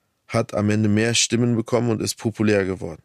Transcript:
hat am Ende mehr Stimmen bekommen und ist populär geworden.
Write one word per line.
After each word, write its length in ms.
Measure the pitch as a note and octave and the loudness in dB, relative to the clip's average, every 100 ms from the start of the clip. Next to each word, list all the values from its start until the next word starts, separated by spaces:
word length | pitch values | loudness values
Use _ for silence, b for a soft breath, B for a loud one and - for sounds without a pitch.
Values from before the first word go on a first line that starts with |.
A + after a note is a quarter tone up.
| _ _ - | _ _ -4
hat 260 | A2+ A2+ | -2 -2
am 160 | - G#2 | 0 0
Ende 200 | G#2+ G#2+ | 2 2
mehr 240 | G#2 A2+ | 2 2
Stimmen 420 | A2+ - A#2 A#2+ A2+ | 0 0 0 2 0
bekommen 360 | A2 A2+ A#2+ | 0 0 0
und 100 | A2 | -2
ist 140 | G#2 - | -4 -4
populär 500 | A#2 - G#2+ G2+ F#2 | -4 0 2 2 0
geworden. 380 | F#2 F2+ D#2 | -4 -8 -12